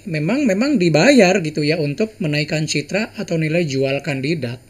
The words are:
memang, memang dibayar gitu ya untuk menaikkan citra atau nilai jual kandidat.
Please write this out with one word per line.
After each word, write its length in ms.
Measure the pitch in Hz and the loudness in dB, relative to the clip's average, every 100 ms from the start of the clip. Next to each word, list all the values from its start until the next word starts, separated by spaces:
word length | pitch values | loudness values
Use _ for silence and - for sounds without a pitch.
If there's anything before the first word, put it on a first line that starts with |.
memang, 400 | 202 156 156 262 | -8 -4 -2 0
memang 320 | 269 190 277 254 | 0 0 0 2
dibayar 640 | 175 151 226 269 180 196 | 2 4 6 6 6 4
gitu 240 | 156 156 | -2 -2
ya 160 | 147 170 | -2 0
untuk 320 | 147 139 214 - | -2 -2 -4 -4
menaikkan 480 | 160 147 151 156 156 | -2 -2 -2 -2 -2
citra 480 | 151 147 185 233 - | -4 -2 -4 -4 -6
atau 240 | 190 165 | -4 -2
nilai 240 | 156 170 165 | 0 0 0
jual 380 | 135 135 139 | 0 0 -2
kandidat. 560 | 156 135 139 170 120 117 - | -4 -4 -2 -4 -4 -8 -14